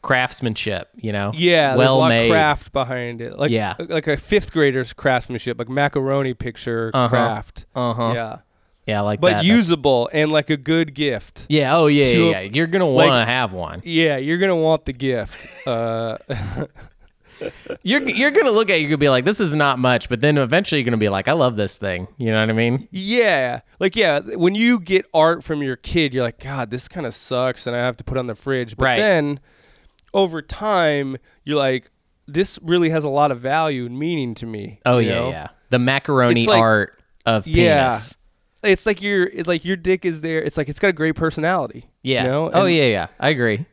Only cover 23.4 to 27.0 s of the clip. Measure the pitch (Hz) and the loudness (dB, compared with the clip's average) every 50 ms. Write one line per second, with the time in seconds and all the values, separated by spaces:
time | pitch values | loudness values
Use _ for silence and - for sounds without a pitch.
23.4 | 127 123 120 123 _ _ _ _ - 190 - 233 214 170 147 143 143 - - - | 0 -2 -4 -8 _ _ _ _ -2 -2 0 2 2 2 2 0 -2 -6 -4 0
24.4 | 165 175 196 208 226 240 247 226 175 160 190 185 - _ - 165 156 160 170 170 | 0 0 2 2 2 2 2 2 0 0 0 0 0 _ 2 4 4 4 2 0
25.4 | - - 165 147 143 135 127 - _ - - 170 160 143 123 131 123 117 - _ | -4 -6 -6 -4 -4 -6 -6 -8 _ -4 0 0 0 0 0 -2 -2 -2 -4 _
26.4 | - 131 139 139 123 107 110 123 - - - 185 | -14 -10 -8 -8 -8 -8 -8 -10 -10 -10 -10 -8